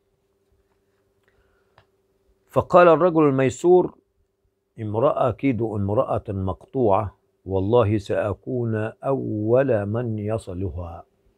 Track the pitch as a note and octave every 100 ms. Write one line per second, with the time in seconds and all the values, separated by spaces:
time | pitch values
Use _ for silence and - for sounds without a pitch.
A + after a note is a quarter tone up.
0 | _ _ _ _ _ _ _ _ _ _
1 | _ _ _ _ _ _ _ _ _ _
2 | _ _ _ _ _ C3+ B2+ F3 F3 D#3
3 | F3+ D#3+ D3+ C3+ C3 - E3+ F3+ D#3+ -
4 | _ _ _ _ _ _ _ - G#2+ G#2+
5 | C#3 - C3+ G#2 C#3 A2 A2 G#2 G2 G#2+
6 | - A#2 - G2 F#2+ F2+ - C3+ A2+ G2
7 | G#2+ - _ _ F2+ F#2+ G2 A#2+ G#2 G#2+
8 | G2+ F#2+ G#2 F#2+ - B2+ A#2 G#2+ A2 -
9 | C#3 C3+ A#2 G#2+ G#2+ B2 C#3 A2 G2+ A#2
10 | A#2+ G#2+ G#2 A2 - F2+ G2 D#2+ E2+ E2
11 | - _ _